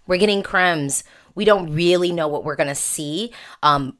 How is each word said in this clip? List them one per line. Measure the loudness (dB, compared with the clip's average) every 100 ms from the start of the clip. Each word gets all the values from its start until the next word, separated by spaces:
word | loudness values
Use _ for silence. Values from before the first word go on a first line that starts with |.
| -4
We're | 0
getting | 2 0
crumbs. | 0 2 2 2 -2 -6 -8 -20 _ -2
We | 2
don't | 2 0
really | 0 2 2 2
know | -2 -2
what | -4
we're | -4 -2
gonna | -2 -2
see, | -6 -6 -6 -6 -8 -12 -20 0
um, | 2 2 -2 -10